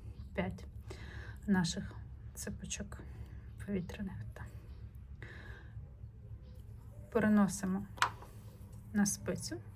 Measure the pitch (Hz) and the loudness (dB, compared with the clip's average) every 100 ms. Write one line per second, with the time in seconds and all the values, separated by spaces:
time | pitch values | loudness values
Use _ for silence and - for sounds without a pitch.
0 | - - - - 180 - - - - - | -8 -8 -4 0 0 -2 -6 -10 -8 -8
1 | - - - - - 190 165 - - - | -8 -8 -8 -4 6 6 6 2 -2 -6
2 | - - - - - - - - - - | -8 -8 -10 -6 -4 -4 -4 -4 -4 -6
3 | - - - - - - - 196 175 - | -8 -8 -8 -10 -10 -8 0 0 0 -2
4 | 196 - - - - - - - - - | -4 -2 -6 -6 -8 -8 -10 -10 -10 -12
5 | - - - - - - - - - - | -12 -10 -10 -10 -10 -10 -10 -10 -10 -12
6 | - - - - - - - - - - | -12 -12 -10 -10 -10 -12 -12 -12 -12 -12
7 | - 233 214 208 190 - 185 190 202 - | 2 6 10 10 10 6 2 2 0 2
8 | - - - - - - - - - 208 | 2 2 -10 -12 -12 -12 -12 -12 0 6
9 | 202 - - 180 - 330 - | 6 4 0 0 -2 -4 -6